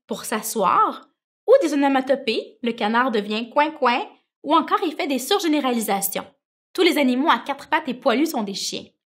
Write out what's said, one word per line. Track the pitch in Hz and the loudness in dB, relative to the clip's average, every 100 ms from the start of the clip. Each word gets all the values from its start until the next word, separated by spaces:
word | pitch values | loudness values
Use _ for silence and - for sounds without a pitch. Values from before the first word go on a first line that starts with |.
| - | -12
pour | 220 - | -10 -6
s'asseoir, | 220 214 226 180 120 330 - - _ _ _ - | -6 -4 -2 2 2 2 -2 -14 _ _ _ 4
ou | 539 | 6
des | 330 | 4
onomatopées, | 285 277 269 262 254 233 226 - - | 2 2 2 2 0 0 -4 -6 -6
le | 233 | -6
canard | 226 202 233 262 | -2 0 2 2
devient | 214 202 214 233 | 0 -2 -6 -2
coin-coin, | - 302 311 247 247 - - _ _ | 0 0 0 0 0 -4 -14 _ _
ou | - 320 | 0 2
encore | 302 403 349 | 2 0 -2
il | |
fait | - - | -4 -2
des | 262 | -2
surgénéralisations. | 254 403 349 302 269 240 220 196 185 - - _ _ _ _ | -2 0 0 0 0 -2 -2 -2 -2 -6 -10 _ _ _ _
Tous | - | 0
les | 349 285 | 2 4
animaux | 262 247 302 | 2 2 2
à | 240 | 2
quatre | - 269 - | -2 -10 -2
pattes | 311 320 | -2 -2
et | |
poilus | 240 269 233 311 | -4 0 2 0
sont | 294 | -2
des | 202 | -6
chiens. | 190 - - - _ _ | -6 -8 -10 -14 _ _